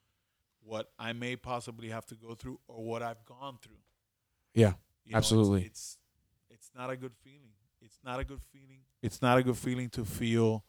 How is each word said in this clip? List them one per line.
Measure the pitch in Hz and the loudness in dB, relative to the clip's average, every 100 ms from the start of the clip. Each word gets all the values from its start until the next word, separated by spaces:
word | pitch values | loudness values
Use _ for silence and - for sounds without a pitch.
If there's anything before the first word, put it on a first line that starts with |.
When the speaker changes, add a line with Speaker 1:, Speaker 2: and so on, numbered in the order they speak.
| _ _ _ _ _ _ | _ _ _ _ _ _
Speaker 1:
what | 107 110 110 - | -10 -8 -8 -10
I | 113 | -8
may | 117 123 123 | -6 -6 -8
possibly | 123 123 117 113 113 | -6 -8 -8 -12 -10
have | 113 - | -10 -12
to | 113 | -16
go | 113 113 | -16 -14
through | 131 131 - | -14 -14 -16
or | 113 | -10
what | 113 113 | -6 -4
I've | 117 113 113 | -6 -10 -16
gone | 127 139 123 | -18 -16 -16
through. | - 107 _ _ _ _ _ _ _ | -20 -20 _ _ _ _ _ _ _
Speaker 2:
Yeah, | - 110 87 _ _ - | 4 4 4 _ _ -4
Speaker 1:
You | |
know, | 113 | 0
it's, | 107 | 4
Speaker 2:
absolutely. | 110 104 98 | 6 6 4
Speaker 1:
it's, | 92 - - - _ _ _ _ _ | 0 -8 -16 -18 _ _ _ _ _
it's | 117 - 127 | -20 -20 -12
not | 127 | -10
a | 131 | -8
good | 127 113 | -10 -16
feeling, | 131 143 127 104 _ _ | _ -20 _ _ _ _
it's | 117 _ | -20 _
not | 131 127 | -8 -6
a | |
good | 135 135 - | -6 -10 -16
feeling. | 139 135 135 _ _ | -20 -20 -20 _ _
It's | 123 - | -6 0
not | 127 123 | 4 6
a | |
good | 127 117 | 4 0
feeling | - 123 123 | -2 -4 -4
to | - 110 | -6 -6
feel, | - 120 117 113 110 | -2 2 4 4 2